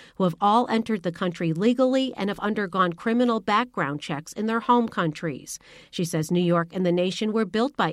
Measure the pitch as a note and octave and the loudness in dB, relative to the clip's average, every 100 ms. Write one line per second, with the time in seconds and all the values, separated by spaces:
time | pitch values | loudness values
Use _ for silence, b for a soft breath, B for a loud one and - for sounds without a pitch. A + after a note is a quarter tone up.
0 | B B F#3 E3+ G3+ A3+ - A3+ A3+ G#3+ | B B 0 2 4 4 4 0 -2 -4
1 | - E3+ F#3 E3 E3+ D#3+ A3 B3 B3+ C4+ | -4 -4 -4 -2 -2 2 2 4 2 2
2 | C4 - G3+ G3+ G#3 G#3+ G3 F#3+ F3+ E3+ | 0 -2 -4 -4 -4 -2 -2 0 0 0
3 | A3+ A#3 B3 A3 - G#3 B3 - C#3+ D3 | -2 2 2 0 2 0 0 -2 -4 -4
4 | - C#3+ - - A3 A3+ A3+ A#3+ A3+ - | -6 -8 -8 -6 -2 0 2 4 2 0
5 | E3+ - E3 B2+ - - B B B - | -2 -2 -6 -8 -12 -18 B B B -6
6 | E3+ D#3+ D#3 F3+ F3 E3+ E3+ F#3+ F#3 F3 | -2 -2 0 2 2 2 0 -2 0 2
7 | F#3 F#3 G#3+ A3 G#3+ G#3+ C4 - F3 | 0 -2 -2 -2 -2 0 -2 0 -2